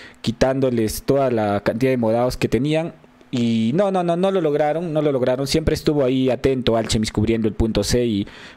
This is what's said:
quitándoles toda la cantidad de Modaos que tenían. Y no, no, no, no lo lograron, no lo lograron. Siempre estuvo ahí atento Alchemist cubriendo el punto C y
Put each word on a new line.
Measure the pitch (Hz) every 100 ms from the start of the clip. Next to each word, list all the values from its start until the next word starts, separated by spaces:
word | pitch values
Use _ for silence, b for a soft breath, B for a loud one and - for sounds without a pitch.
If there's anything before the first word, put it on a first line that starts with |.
| B B
quitándoles | - - 131 135 131 117 110 -
toda | - 139 135
la | 117 104 101
cantidad | - 113 131
de | 131
Modaos | 113 117 127 -
que | 117
tenían. | 113 143 156 165 - - - -
Y | 127 117 113 113
no, | 151 202
no, | 190
no, | 175 170
no | 190
lo | 190
lograron, | 156 147 151 156 175
no | 156
lo | 151
lograron. | 135 123 127 139
Siempre | 156 156
estuvo | 151 - 147
ahí | 127 131 131
atento | 117 139 131 113 113
Alchemist | 110 117 107
cubriendo | - 107 113 110
el |
punto | 101 113 107
C | 104 123 120
y | 101 101 B B